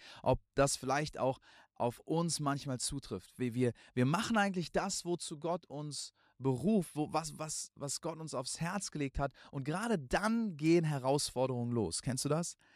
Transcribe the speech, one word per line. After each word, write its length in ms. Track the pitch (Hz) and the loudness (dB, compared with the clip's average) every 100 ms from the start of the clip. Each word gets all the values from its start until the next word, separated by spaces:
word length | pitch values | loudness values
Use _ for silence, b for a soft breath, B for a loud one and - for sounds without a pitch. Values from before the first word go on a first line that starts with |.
| B B | B B
ob 180 | - 131 _ - | 2 2 _ 2
das 220 | 139 - | 4 2
vielleicht 420 | 131 139 151 - | 0 0 -2 -2
auch 180 | 127 131 B B B - | -2 -2 B B B -4
auf 240 | 120 - | -2 -2
uns 400 | - 160 170 147 | -2 0 0 -2
manchmal 400 | 143 139 143 127 | -2 -2 -4 -4
zutrifft. 580 | - 143 - 98 - - | -4 -6 -6 -8 -8 -4
Wir, 160 | 123 | -2
wir, 200 | 117 123 - B | 2 0 0 B
wir 120 | 127 127 | 0 2
machen 300 | 175 220 226 | 2 2 2
eigentlich 360 | 202 185 156 | 2 0 -2
das, 340 | 190 190 - 170 | -2 -2 -2 -2
wozu 320 | 175 - 156 | -4 -4 -6
Gott 280 | 165 175 - | -4 -4 -6
uns 440 | 143 151 135 - _ b b | -10 -8 -8 -10 _ b b
beruft, 560 | 131 127 165 220 165 147 | 0 2 4 4 2 -2
wo, 180 | 151 | -2
was, 240 | 156 156 143 | -2 -4 -6
was, 340 | 156 - - - | -6 -6 -10 -8
was 260 | 143 - | -8 -6
Gott 180 | 165 165 | -6 -6
uns 140 | 160 | -6
aufs 260 | 127 135 - | -6 -6 -4
Herz 280 | 165 196 - | -4 -4 -6
gelegt 300 | 151 139 - | -4 -2 0
hat. 120 | 139 - B | -2 -4 B
Und 120 | 139 | -6
gerade 360 | 131 170 233 196 | -2 -2 0 0
dann 580 | 127 170 214 233 220 147 | 0 0 2 0 0 0
gehen 280 | 156 170 156 | 6 6 6
Herausforderungen 840 | 143 127 143 - 123 131 123 120 | 2 2 2 2 0 0 2 0
los. 300 | 120 90 - | 2 2 0
Kennst 240 | - 127 139 | -2 -2 0
du 40 | |
das? 260 | 156 170 - B | 0 -2 -8 B